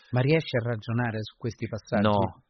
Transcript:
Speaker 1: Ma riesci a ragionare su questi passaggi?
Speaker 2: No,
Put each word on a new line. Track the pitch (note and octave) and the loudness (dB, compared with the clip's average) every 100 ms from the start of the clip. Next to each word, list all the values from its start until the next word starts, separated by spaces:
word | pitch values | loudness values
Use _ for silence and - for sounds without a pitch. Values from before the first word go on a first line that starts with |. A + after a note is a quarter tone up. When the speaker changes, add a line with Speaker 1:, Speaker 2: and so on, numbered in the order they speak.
| _ | _
Speaker 1:
Ma | B2 | 0
riesci | C3 D#3+ - B2 | 2 2 2 -2
a | |
ragionare | A#2 A2+ A2 A2+ A#2+ A2 | -2 -4 -4 -2 -2 -4
su | G#2+ - | -8 -8
questi | A#2 - A2 | -8 -6 -8
passaggi? | G#2+ - A2 G#2 G2+ | -8 -2 2 4 4
Speaker 2:
No, | F#2 - | 2 -4